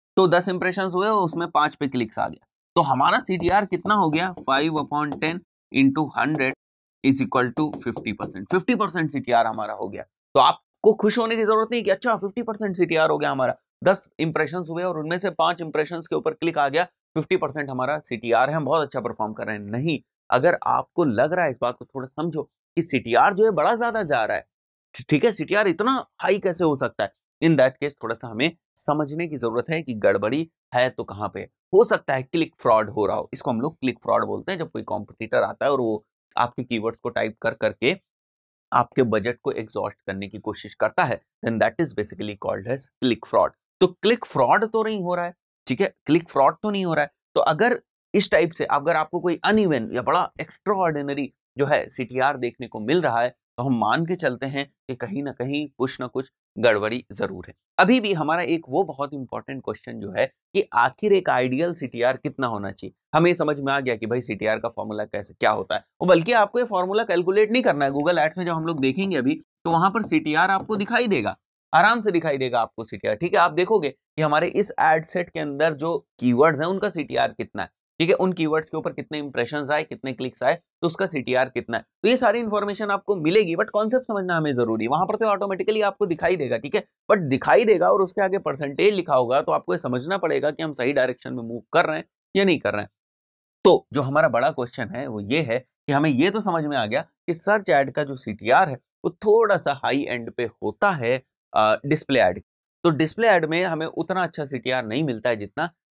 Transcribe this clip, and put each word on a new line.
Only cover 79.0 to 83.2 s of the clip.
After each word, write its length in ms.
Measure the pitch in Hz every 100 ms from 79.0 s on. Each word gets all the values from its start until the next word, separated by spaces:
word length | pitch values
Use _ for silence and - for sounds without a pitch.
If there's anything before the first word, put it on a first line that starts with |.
| 156 151
इंप्रेशंस 520 | 147 123 120 147 135
आए, 140 | 151
कितने 280 | 156 123 135
क्लिक्स 300 | 120 131 -
आए, 120 | 127
तो 320 | 165 - _ 170
उसका 200 | 160 190
सीटीआर 420 | 156 123 123 131
कितना 280 | - - 113
है, 60 |
तो 260 | - _ 208
ये 80 | 254
सारी 220 | 247 233
इन्फॉर्मेशन 520 | 226 208 208 202 208
आपको 260 | 196 -
मिलेगी, 380 | 202